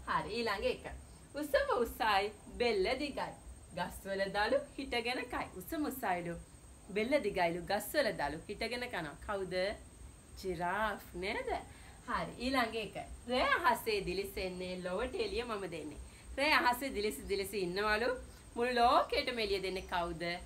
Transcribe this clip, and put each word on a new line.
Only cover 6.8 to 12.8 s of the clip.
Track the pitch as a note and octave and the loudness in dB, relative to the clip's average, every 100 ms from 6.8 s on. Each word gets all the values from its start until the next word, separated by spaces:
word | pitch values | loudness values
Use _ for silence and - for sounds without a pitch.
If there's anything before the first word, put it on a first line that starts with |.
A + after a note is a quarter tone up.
| - | -6
බෙල්ල | G3 A3+ D4 | -2 4 4
දිගයිලු. | G#3 F3+ F3 E3+ | 4 2 2 2
ගස්වල | E3 G3+ - D#4 A#3+ | 0 -2 0 2 2
දලු | E3 C#3+ D3+ | 2 -2 -4
හිටගෙන | - G3+ A3+ B3 | -8 -6 -4 -4
කනවා. | B3 F#3+ D#3 D#3 | -4 -4 -6 -8
කවුද? | - G3+ F#3+ F#3 F#3+ A3 - - - - - | -4 -4 -2 0 0 -2 -10 -18 -18 -18 -20
ජිරාෆ් | - F#3+ E3+ F3 G3 G#3+ G#3 - | -8 -6 -2 0 0 0 -2 -8
නේද? | F3 F#3 B3+ B4+ F#4+ - - - - | -6 -4 -2 -2 -4 -6 -16 -18 -16
හරි, | - G#3+ E3 - | -4 -4 -4 -4
ඊළඟ | B3 C4+ A3+ | 0 2 2
එක. | A3 | 0